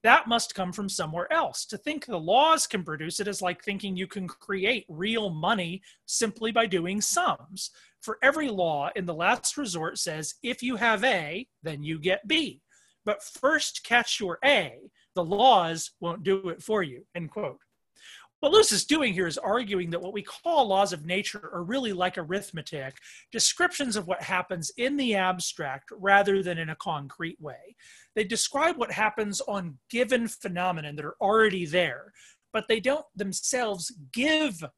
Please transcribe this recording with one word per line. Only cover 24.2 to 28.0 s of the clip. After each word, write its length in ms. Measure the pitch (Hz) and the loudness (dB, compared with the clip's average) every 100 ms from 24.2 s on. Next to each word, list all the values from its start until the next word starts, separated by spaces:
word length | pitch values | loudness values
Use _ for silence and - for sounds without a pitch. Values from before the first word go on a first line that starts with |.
happens 480 | - 185 180 180 156 - | -2 -2 -2 -6 -6 -4
in 200 | 247 285 | -2 0
the 160 | 254 | 0
abstract 800 | 202 185 185 - - 147 135 - | 2 2 0 -4 -6 -8 -8 -12
rather 500 | - 190 196 202 196 | -4 6 6 6 2
than 160 | 180 170 | 2 -4
in 140 | 160 | -6
a 40 | 156 | -6
concrete 640 | - 151 139 - 165 - | -4 -4 -6 -8 -10 -8
way. 360 | 151 120 - _ - - | -14 -14 -20 _ -20 -20